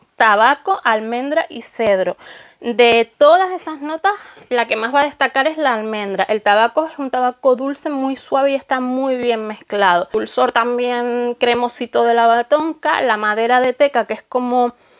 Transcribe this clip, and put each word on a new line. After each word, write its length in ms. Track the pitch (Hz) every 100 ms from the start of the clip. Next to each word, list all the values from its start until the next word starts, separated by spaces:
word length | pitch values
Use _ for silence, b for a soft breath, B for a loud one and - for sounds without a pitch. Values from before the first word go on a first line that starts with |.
| _ -
tabaco, 640 | 226 208 233 285 - 381
almendra 640 | - 220 220 240 269 311 -
y 140 | 233
cedro. 560 | - - 226 190 180 - B B B B
De 500 | 233 233 240 233 226 -
todas 320 | 294 349 370
esas 280 | 370 - 302
notas, 320 | 294 320 392 403 B B B
la 180 | 247 233
que 80 | 220
más 180 | 226
va 80 | 285
a 40 | 285
destacar 420 | - 254 269 277
es 100 | 311
la 160 | 285
almendra. 500 | 226 220 214 202 190 -
El 180 | 214
tabaco 420 | 208 208 233 311 320
es 140 | -
un 100 | 269
tabaco 460 | 254 247 247 262 240
dulce, 340 | 269 277 311
muy 260 | 277 269 269
suave 360 | - 269 277
y 20 |
está 260 | 269 - 262
muy 360 | 254 254 269 254
bien 320 | 240 220 214
mezclado. 600 | 208 - 208 196 175 185
Dulzor 380 | 214 226 - -
también 840 | 240 240 240 247 240 240 240 240 240
cremosito 640 | 247 240 240 - 240 240
de 100 | 233
la 140 | 233 233
batonca, 760 | 233 233 302 320 311 302 320
la 160 | 262 214
madera 440 | 214 214 233 254
de 120 | 254
teca, 320 | 247 285 285 214
que 80 |
es 80 | 214
como, 540 | - 247 247 247 240 - B B